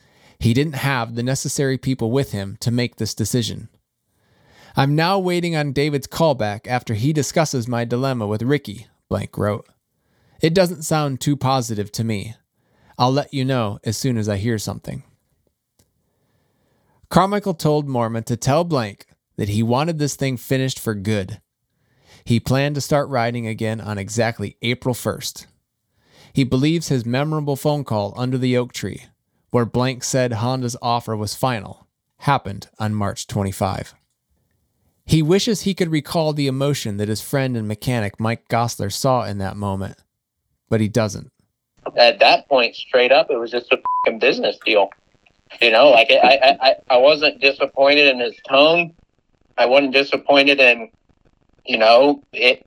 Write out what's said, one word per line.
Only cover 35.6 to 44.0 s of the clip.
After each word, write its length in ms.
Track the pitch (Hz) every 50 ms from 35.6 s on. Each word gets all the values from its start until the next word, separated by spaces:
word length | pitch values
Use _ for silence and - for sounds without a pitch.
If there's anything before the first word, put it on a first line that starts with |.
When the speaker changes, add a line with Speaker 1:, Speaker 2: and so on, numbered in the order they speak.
| -
Speaker 1:
he 120 | 202 190
could 160 | - 185 165
recall 420 | 160 156 - - - 175 160 151 151
the 140 | 147 143
emotion 500 | 135 131 135 139 143 143 - - 113 101
that 120 | 101 104 104
his 120 | 110 104
friend 360 | - - - 139 135 131 123
and 100 | 117 107
mechanic 540 | 104 107 - - - 127 120 104 98 - -
Mike 280 | 110 110 117 117 - _
Gosler 420 | - 117 120 117 - - 107 98
saw 340 | 98 - - 139 131 123 107
in 140 | 101 101 101
that 180 | 98 95 107
moment, 420 | 104 101 101 98 95 98 101 - - _ _ _ _ _ _ _ _ _ _ _ _ _ _
but 100 | 117 110
he 80 | 110 107
doesn't. 420 | 104 123 110 107 95 104 - - _ _ _ _ _ _ _ _ _ _ _ - -
Speaker 2:
At 240 | - 120 120 - -
that 280 | - - - 175 - _
point, 280 | 143 127 120 113 -
straight 360 | - - - - 127 123 123 131
up, 140 | 151 165 -
it 80 | 139
was 140 | 117 113 117
just 220 | 120 123 120 - -
a 100 | - - - - -